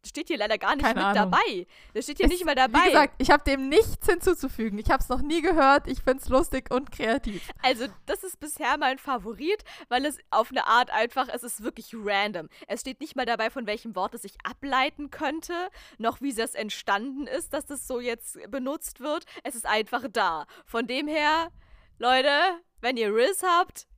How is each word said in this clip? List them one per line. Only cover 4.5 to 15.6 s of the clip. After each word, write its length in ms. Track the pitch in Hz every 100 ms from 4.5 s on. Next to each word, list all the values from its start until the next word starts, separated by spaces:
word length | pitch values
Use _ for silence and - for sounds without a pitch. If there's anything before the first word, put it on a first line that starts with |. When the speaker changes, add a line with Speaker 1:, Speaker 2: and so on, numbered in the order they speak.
| - 226 202
Speaker 2:
Ich 100 | 214
hab's 200 | 269 -
noch 120 | 254
nie 220 | 285 330
gehört. 440 | 311 339 269 285 -
Ich 140 | 262
find's 260 | - 269 -
lustig 460 | 254 349 262 -
und 180 | 254 277
kreativ. 560 | - 220 254 - 208 - -
Speaker 1:
Also, 240 | 262 247 240 - -
das 160 | -
ist 160 | 381 -
bisher 400 | 302 - 269 294
mein 180 | 277 269
Favorit, 680 | - 247 196 202 311 415 - - -
weil 160 | 247 285
es 120 | - _
auf 180 | 214 226
eine 160 | 262 -
Art 240 | 233 247
einfach, 380 | 214 233 - 254
es 120 | 240
ist 180 | 240 -
wirklich 320 | 214 - - 233
random. 540 | 208 196 208 180 156 - -
Es 140 | 226
steht 180 | 269 240
nicht 160 | 302 262
mal 120 | 240
dabei, 240 | 226 220
von 160 | 277 214
welchem 280 | 214 240 185
Wort 200 | 196 -
es 80 |
sich 100 | 196 -
ableiten 680 | - 254 277 262 269 - 285
könnte, 580 | - 302 320 - 349